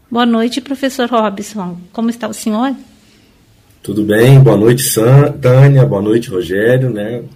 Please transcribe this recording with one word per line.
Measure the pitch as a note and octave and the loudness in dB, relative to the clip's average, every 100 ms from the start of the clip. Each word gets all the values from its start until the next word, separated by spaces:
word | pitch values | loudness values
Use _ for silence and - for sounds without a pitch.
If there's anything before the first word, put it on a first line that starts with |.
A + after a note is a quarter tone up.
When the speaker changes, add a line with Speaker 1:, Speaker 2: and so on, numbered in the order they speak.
| _ | _
Speaker 1:
Boa | A#3 A#3+ | -2 0
noite, | A3+ A#3+ B3+ | 0 -2 -6
professor | C4 C4+ C4+ C4 A#3+ | -10 -8 -6 -4 -4
Robson. | A#3+ G#3+ G3 - G#3+ F3+ F3 F3 | -2 -2 -6 -12 -10 -10 -12 -14
Como | - A3+ | -6 -6
está | A#3 A3 | -6 -10
o | |
senhor? | G#3+ A3+ G#3+ C4+ B3 - _ _ _ _ _ _ _ _ _ | -8 -6 -4 -4 -6 -12 _ _ _ _ _ _ _ _ _
Speaker 2:
Tudo | - G2+ | -8 -4
bem, | G#2 G#2+ B2+ C3+ | 0 2 6 6
boa | A#2 G2+ | 6 4
noite, | A2+ - | 2 0
San-, | - A2+ A#2 C#3 C#3+ - | -2 0 4 4 2 0
Tânia, | B2+ C3 C#3 C3+ A2 | 2 4 6 4 2
boa | G2 | 0
noite, | G#2 A#2 A#2 | 0 -2 -2
Rogério, | F#2 E2 G2 A2+ C3 C3 | -6 -4 -2 0 0 -2
né? | G#2 G#2+ A#2+ B2 | -6 -8 -10 -14